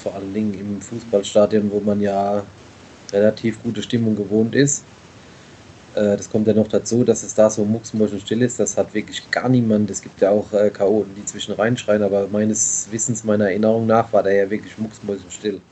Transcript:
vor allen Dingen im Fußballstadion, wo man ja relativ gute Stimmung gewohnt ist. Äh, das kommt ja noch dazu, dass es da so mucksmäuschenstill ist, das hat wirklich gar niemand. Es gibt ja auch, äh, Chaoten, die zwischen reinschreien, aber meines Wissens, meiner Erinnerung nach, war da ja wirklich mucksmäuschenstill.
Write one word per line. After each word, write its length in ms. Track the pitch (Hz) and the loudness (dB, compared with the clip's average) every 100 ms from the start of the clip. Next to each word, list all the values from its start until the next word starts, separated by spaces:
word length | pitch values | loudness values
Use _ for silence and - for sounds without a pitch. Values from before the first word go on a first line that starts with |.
vor 140 | 104 95 | -8 -8
allen 180 | 98 | -6
Dingen 200 | 101 107 95 | -4 -4 -4
im 240 | 101 101 | -8 -8
Fußballstadion, 880 | - 117 - 101 98 107 104 107 104 | -8 -12 0 0 2 4 4 4 0
wo 120 | 101 | 0
man 200 | 104 101 | 0 0
ja 420 | 101 98 101 104 101 - - - - - - | 0 0 0 -2 -6 -12 -20 -20 -20 -20 -4
relativ 500 | 101 107 110 113 110 | 2 2 2 -2 -4
gute 200 | 120 110 | -6 -6
Stimmung 320 | 104 120 113 104 | -4 -2 0 0
gewohnt 400 | 98 107 113 113 | 0 0 2 2
ist. 280 | 143 - - - - - - - - - - - - - | 2 0 -8 -20 -20 -20 -20 -20 -20 -20 -20 -20 -8 0
Äh, 220 | 104 101 | 2 2
das 120 | - | 0
kommt 180 | 113 107 | 0 2
ja 60 | |
noch 140 | 104 107 | 2 2
dazu, 360 | 101 - 117 | 0 0 2
dass 200 | 120 110 | 2 0
es 120 | 104 - | 0 2
da 140 | 107 | 4
so 140 | 110 | 4
mucksmäuschenstill 800 | 104 113 - 110 107 101 - 113 | 0 -2 -4 -2 0 -2 -4 0
ist, 180 | 123 - | 0 0
das 160 | 104 - | -2 -2
hat 180 | 92 | -4
wirklich 360 | 104 101 - - | -4 -8 -10 -6
gar 160 | - 123 | -4 2
niemand. 400 | 127 113 107 104 | 2 4 2 0
Es 120 | 98 | -4
gibt 180 | - - | -10 0
ja 120 | 95 | 2
auch, 200 | 104 101 | 2 0
äh, 180 | 104 104 | 0 0
Chaoten, 440 | - 98 107 98 98 | 2 2 2 0 -8
die 100 | 104 | -14
zwischen 280 | 104 101 | -10 -8
reinschreien, 500 | 92 107 120 - 104 | -2 0 0 0 2
aber 240 | 101 101 98 | 2 0 0
meines 600 | 104 107 104 - - - | 0 0 0 -2 -4 -6
Wissens, 320 | 113 - 113 | -6 -4 -4
meiner 220 | 110 104 104 | 0 0 0
Erinnerung 420 | 95 110 113 113 | 2 2 2 2
nach, 240 | 113 113 | 2 2
war 120 | 104 | 2
da 60 | 95 | 2
ja 200 | 101 98 | 2 0
wirklich 280 | 104 - - | -2 -8 -10
mucksmäuschenstill. 840 | 107 - 104 98 87 - 104 95 - | -10 -10 -8 -8 -10 -10 -8 -8 -10